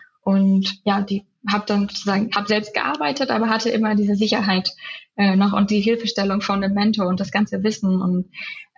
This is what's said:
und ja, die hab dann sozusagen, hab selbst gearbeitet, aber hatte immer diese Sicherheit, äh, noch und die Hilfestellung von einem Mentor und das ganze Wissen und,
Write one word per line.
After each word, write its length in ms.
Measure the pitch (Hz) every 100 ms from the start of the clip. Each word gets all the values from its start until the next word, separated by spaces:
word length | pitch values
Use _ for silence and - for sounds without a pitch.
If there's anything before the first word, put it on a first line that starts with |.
| - _
und 580 | 196 196 196 190 190 -
ja, 180 | 202 196
die 260 | 196 202 - _ 202
hab 200 | 208 208
dann 140 | 202
sozusagen, 500 | 202 - 202 196 226
hab 140 | 202 208
selbst 260 | 214 214
gearbeitet, 560 | - - 302 302 277 262
aber 200 | 220 220
hatte 200 | 220 233
immer 240 | 226 214
diese 220 | 208 202 202
Sicherheit, 560 | 220 220 202 185 - - - - - -
äh, 200 | 196 190
noch 180 | 202
und 160 | 202 208
die 120 | 208
Hilfestellung 600 | 208 226 220 - 196 196
von 220 | - 196
einem 100 | 196
Mentor 320 | 202 208 214 180
und 140 | 185
das 120 | 196
ganze 320 | 202 214 196
Wissen 380 | 214 214 190 185
und, 300 | 180 180 180 - - - -